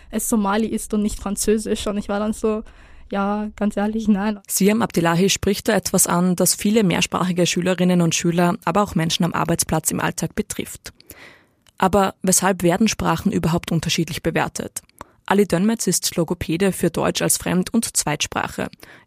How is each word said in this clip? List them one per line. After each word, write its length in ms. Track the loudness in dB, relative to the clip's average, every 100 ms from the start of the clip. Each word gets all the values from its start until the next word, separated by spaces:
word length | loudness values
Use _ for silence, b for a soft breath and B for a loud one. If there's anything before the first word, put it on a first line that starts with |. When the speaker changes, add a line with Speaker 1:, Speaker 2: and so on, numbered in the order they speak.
| b
Speaker 1:
es 180 | -6 -2
Somali 380 | 0 2 0 -2
ist 260 | -4 -4
und 100 | -2
nicht 160 | -2 -4
Französisch 680 | -6 -2 0 0 0 -4 -4
und 100 | -4
ich 100 | -4
war 100 | -2
dann 140 | -2
so, 300 | -2 -2 -2 b b b b -6
ja, 400 | -2 -2 -2 -6 -2
ganz 200 | -2 0
ehrlich, 320 | -2 0 2
nein. 320 | 2 0 -4 -6
Speaker 2:
Siam 340 | 2 4 4
Abdullahi 460 | 0 2 2 4 2
spricht 400 | 2 0 0 0
da 60 |
etwas 320 | 0 0 0 2
an, 300 | 2 2 2
das 180 | 0
viele 300 | 0 2 4
mehrsprachige 600 | 4 2 0 0 0 2 0
Schülerinnen 560 | 0 0 2 4 4
und 120 | 2
Schüler, 420 | 2 0 2 2 0
aber 180 | 0 0
auch 120 | 0
Menschen 300 | 0 -2 0
am 80 | 0
Arbeitsplatz 580 | 0 0 -2 0 -2 -2
im 100 | -2
Alltag 340 | -4 -4 -4
betrifft. 580 | -4 -6 -8 -10 -14 -18 B B B B B B B B 0
Aber 360 | 2 4 2 0
weshalb 400 | 0 2 2 2
werden 260 | 2 2 2
Sprachen 440 | 0 -2 0 0
überhaupt 400 | 0 0 0 0
unterschiedlich 500 | -2 0 -2 -2 -4
bewertet? 600 | -4 -2 -2 -6 -10 -12 -16 B B B
Ali 220 | 0 2 2
Dönmetz 400 | 2 2 0 -2
ist 280 | -2 -2
Logopäde 580 | -2 -2 -2 -4 0 0
für 180 | 0 -2
Deutsch 320 | 0 -2 0
als 160 | 0 0
Fremd- 340 | 0 0 0
und 240 | 0 0 -2
Zweitsprache. 720 | -2 -2 -4 -4 -4 -6 -8 -10 B B